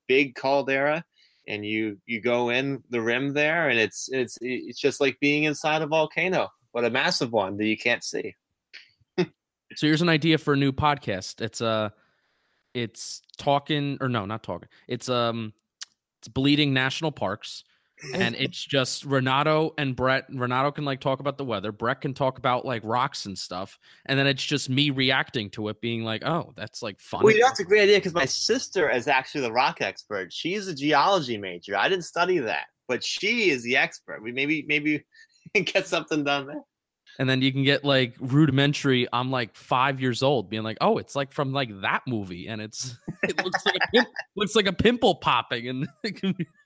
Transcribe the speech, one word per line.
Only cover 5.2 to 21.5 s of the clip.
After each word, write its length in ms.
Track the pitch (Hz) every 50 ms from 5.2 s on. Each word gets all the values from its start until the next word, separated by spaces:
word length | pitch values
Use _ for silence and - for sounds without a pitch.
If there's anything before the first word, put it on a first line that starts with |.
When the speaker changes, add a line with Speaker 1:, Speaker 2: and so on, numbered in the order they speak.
Speaker 1:
being 240 | 143 143 147 151 156
inside 360 | 156 143 - - 151 156 160
a 60 | 160
volcano, 640 | 147 160 160 156 147 - 165 170 190 185 135 101 - _ _ _ _ -
but 100 | 120 120
a 60 | 117
massive 420 | 117 131 151 180 175 - 139 113
one 240 | 117 107 95 95 101
that 100 | 101 107
you 120 | 110 107
can't 260 | - - 120 120 - -
see. 320 | - - - - 98 - _ _ _ _ _ _ _ - - - _ _ _ _ _ - 185 170 - _ _ _ _ _ _ _ - -
Speaker 2:
So 120 | - 151
here's 140 | 151 156 151
an 80 | 175 170
idea 280 | 160 147 147 165 156
for 160 | 147 - 151 143
a 40 |
new 140 | 139 139 135
podcast. 720 | 135 135 151 147 143 139 - 113 98 92 - - - -
It's, 200 | 117 110 - -
uh, 280 | 117 113 110 110 107 101 - _ _ _ _ _ _ _ _ _ _ _ _ _ _ _ -
it's 480 | 123 117 107 - - - - - - _ _ -
talking, 600 | - - 147 139 143 139 - 156 147 143 143 139 -
or 80 | 135 127
no, 160 | 120 110 95
not 180 | 101 110 113 -
talking. 260 | - 87 85 - - _ _ _
It's, 220 | - 123 120 - 131
um, 440 | 123 120 117 117 113 117 110 107 - _ _ _ _ - - _ _ _ _ _ _ _
it's 80 | -
Bleeding 460 | 117 - 135 135 143 147 147 151 139 135
National 380 | 131 131 135 - - 160 156
Parks, 520 | 139 - 110 92 101 - - - - - - _ _ _ _ _ _ - - - -
and 220 | - 120 120 117
Speaker 1:
<laughs> 40 | -
Speaker 2:
it's 240 | 135 135 - - -
just 420 | - 139 135 127 - - - -
Renato 680 | 143 139 131 127 131 131 139 147 156 156 156 160 156 -
and 180 | - 143 135 127
Brett. 300 | 123 127 131 131 131 - - 139
Renato 380 | 127 123 123 123 131 139 147
can, 140 | 143 151 147
like, 160 | 139 135 131
talk 180 | - 143 135 131
about 180 | 139 143 135
the 80 | 139 139
weather. 260 | 123